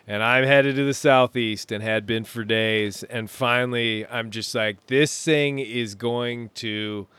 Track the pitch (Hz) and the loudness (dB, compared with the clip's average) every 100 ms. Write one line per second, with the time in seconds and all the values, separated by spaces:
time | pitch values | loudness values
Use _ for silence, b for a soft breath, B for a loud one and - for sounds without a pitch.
0 | - 104 113 127 131 139 139 135 139 131 | -8 -2 4 4 6 6 4 0 -2 2
1 | 147 131 123 127 110 104 - 107 110 110 | 6 6 4 0 -2 -4 -6 -6 0 -2
2 | 104 113 107 117 107 110 110 110 104 - | 0 -4 -4 -8 0 2 2 2 0 -6
3 | - 117 110 - 123 123 123 120 113 107 | -8 -8 -8 -2 0 2 0 -2 -2 -2
4 | 104 120 113 110 - 120 107 98 - 135 | -4 -8 -6 -8 -4 -2 -2 -4 -2 2
5 | 151 - 160 147 143 139 113 120 113 98 | 2 0 0 2 2 -2 -4 -4 -6 -4
6 | 117 120 120 120 113 - 113 107 107 104 | -4 -2 -4 -6 -10 -10 -6 -6 -6 -8
7 | 95 | -10